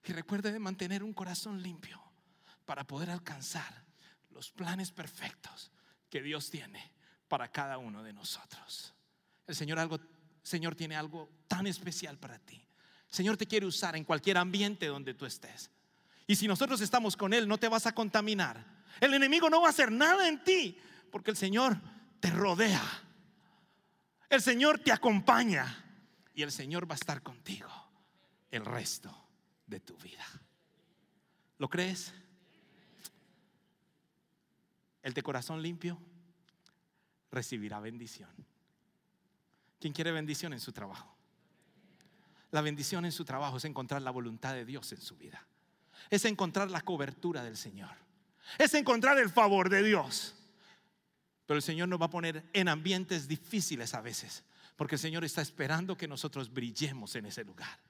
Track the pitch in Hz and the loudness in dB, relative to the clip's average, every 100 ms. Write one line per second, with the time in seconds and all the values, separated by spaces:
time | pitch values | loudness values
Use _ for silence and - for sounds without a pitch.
0 | - 165 160 202 208 214 202 190 180 196 | -8 -8 -4 -2 -2 -4 -6 -6 -4 -4
1 | 208 196 185 175 214 196 180 165 - - | -4 -8 -8 -8 -8 -8 -10 -12 -16 -20
2 | - _ _ _ _ _ - 139 139 139 | -20 _ _ _ _ _ -10 -10 -8 -8
3 | 175 175 175 147 131 170 - - _ _ | -6 -8 -10 -12 -10 -8 -10 -14 _ _
4 | - _ _ - - - 175 180 185 - | -20 _ _ -20 -18 -10 -6 -6 -8 -10
5 | 170 - - - - - - _ _ _ | -16 -12 -14 -14 -20 -20 -20 _ _ _
6 | _ 143 139 151 143 160 - - - _ | _ -8 -6 -8 -8 -10 -14 -18 -20 _
7 | _ _ _ 139 120 - 139 131 120 104 | _ _ _ -4 -2 -6 -6 -6 -10 -12
8 | 110 104 - - - - - - - _ | -14 -14 -10 -10 -12 -20 -16 -16 -16 _
9 | _ _ _ _ - 151 151 160 165 156 | _ _ _ _ -12 -8 -4 -2 -2 -4
10 | - _ _ _ - 175 165 160 160 156 | -10 _ _ _ -6 -4 -4 -6 -8 -6
11 | 151 160 151 _ _ 185 196 175 180 165 | -8 -10 -16 _ _ -4 -2 -4 -8 -8
12 | 165 139 135 - - - _ _ _ _ | -10 -12 -16 -18 -20 -20 _ _ _ _
13 | _ - 190 220 214 220 196 165 180 160 | _ 0 2 2 2 0 0 -2 -2 -4
14 | 151 160 190 185 180 190 202 208 156 139 | 0 0 4 4 4 2 0 0 -4 -4
15 | 131 123 131 - - - - _ _ _ | -6 -8 -8 -10 -14 -18 -20 _ _ _
16 | _ - - 202 214 185 269 254 202 254 | _ -20 2 2 4 2 2 2 4 4
17 | 220 - 196 233 214 208 233 226 226 220 | 4 0 2 4 4 2 4 2 2 0
18 | 220 220 208 208 160 113 113 - - - | 0 2 2 0 0 -2 -16 -20 -20 4
19 | 269 277 269 311 339 320 339 - 254 226 | 6 6 6 6 8 8 8 8 4 6
20 | 302 381 359 311 - 370 240 170 - - | 6 8 4 2 4 4 4 -4 -20 -20
21 | - 208 196 208 190 208 262 208 - - | -12 -6 -4 -2 0 4 4 4 -2 -18
22 | - _ 180 170 202 175 220 185 - - | -20 _ 0 2 2 4 4 4 0 -8
23 | - - - _ _ _ _ _ _ _ | -14 -20 -20 _ _ _ _ _ _ _
24 | _ _ _ 269 233 240 294 302 - - | _ _ _ 4 6 6 6 6 4 4
25 | 247 208 202 240 240 165 131 - - - | 6 4 6 6 6 0 -2 -8 -16 -20
26 | - _ _ - 147 139 135 170 175 147 | -20 _ _ -8 -6 -6 -6 -6 -4 -6
27 | - 147 - 120 - - - - - _ | -6 -6 -8 -16 -14 -12 -14 -18 -20 _
28 | _ _ _ _ _ 120 104 120 - - | _ _ _ _ _ -8 -6 -6 -6 -8
29 | 98 - _ _ _ _ _ 101 - 87 | -10 -20 _ _ _ _ _ -16 -14 -20
30 | - - - - _ _ _ _ _ _ | -20 -18 -18 -18 _ _ _ _ _ _
31 | _ _ _ _ _ _ 139 - 185 180 | _ _ _ _ _ _ -4 -2 -2 -4
32 | - - - _ _ _ _ _ _ _ | -10 -16 -20 _ _ _ _ _ _ _
33 | - _ _ _ _ _ _ _ _ _ | -20 _ _ _ _ _ _ _ _ _
34 | _ _ _ _ _ _ _ _ _ _ | _ _ _ _ _ _ _ _ _ _
35 | 135 127 143 131 123 160 160 170 175 175 | -8 -6 -4 -6 -6 -8 -6 -6 -8 -8
36 | - - _ _ _ _ _ _ _ _ | -14 -20 _ _ _ _ _ _ _ _
37 | _ _ _ 127 117 117 104 104 107 117 | _ _ _ -8 -6 -8 -8 -10 -10 -14
38 | 113 - 98 - - _ _ _ _ _ | -16 -18 -20 -20 -20 _ _ _ _ _
39 | _ _ _ _ _ _ _ _ 156 143 | _ _ _ _ _ _ _ _ -10 -4
40 | 165 160 156 147 170 131 110 104 101 92 | -4 -4 -4 -6 -6 -8 -10 -12 -12 -14
41 | - _ _ _ _ _ _ _ _ _ | -18 _ _ _ _ _ _ _ _ _
42 | _ _ _ _ _ 156 151 147 139 180 | _ _ _ _ _ -4 -2 -4 -4 -2
43 | 170 156 170 131 143 131 156 135 131 139 | -4 -6 -6 -4 -4 -4 -6 -8 -6 -6
44 | 131 127 120 113 131 131 117 135 - 92 | -4 -6 -8 -8 -6 -6 -8 -12 -12 -14
45 | - - 71 - - _ _ _ _ - | -16 -16 -20 -20 -20 _ _ _ _ -20
46 | - 202 220 208 185 190 196 175 - 170 | -2 2 2 0 -2 0 -2 -4 -4 -4
47 | 139 135 175 165 120 110 - 98 98 - | -4 -4 -4 -4 -6 -10 -12 -14 -18 -18
48 | _ _ _ _ - - 311 302 262 233 | _ _ _ _ -18 4 6 6 6 6
49 | 254 277 226 175 214 196 185 190 208 202 | 8 8 8 8 8 8 6 6 6 4
50 | 135 - - - - _ - - _ _ | 2 -4 -6 -12 -20 _ -20 -20 _ _
51 | _ _ _ _ _ 147 147 160 180 180 | _ _ _ _ _ 0 0 -2 -2 0
52 | 165 170 165 156 160 202 185 151 156 185 | 0 0 -4 -4 -4 0 2 2 0 -2
53 | 180 175 139 160 - 220 170 131 117 120 | 0 -4 -4 -6 -4 -2 -2 -4 -6 -8
54 | 113 113 - - _ _ - _ 147 147 | -8 -10 -10 -16 _ _ -20 _ -4 -2
55 | 160 160 165 - 143 - 139 160 185 180 | -2 -4 -4 -4 -4 -4 -2 0 -2 -6
56 | 156 139 151 139 123 123 120 107 147 135 | -8 -6 -6 -6 -6 -6 -6 -4 -4 -4
57 | 104 120 104 113 104 92 - - _ | -8 -8 -8 -12 -12 -12 -14 -14 _